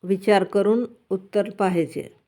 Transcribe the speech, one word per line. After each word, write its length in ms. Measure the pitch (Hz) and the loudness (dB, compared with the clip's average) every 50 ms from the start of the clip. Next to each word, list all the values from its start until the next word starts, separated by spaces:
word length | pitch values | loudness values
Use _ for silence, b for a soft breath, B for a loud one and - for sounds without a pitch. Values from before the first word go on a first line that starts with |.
| - | -2
विचार 400 | 180 196 190 190 - 208 196 190 | -2 -4 -2 2 4 4 4 2
करून 400 | 185 - 202 196 208 220 240 247 - - _ _ _ | 2 0 0 2 2 2 0 0 -4 -10 _ _ _
उत्तर 400 | 190 190 190 - - 208 196 233 | -6 -6 -6 -4 -4 -4 -4 -4
पाहायचे. 580 | 196 - 202 185 180 170 160 151 - - - - _ _ _ | -4 -2 -2 0 0 0 -2 -2 -4 -10 -12 -12 _ _ _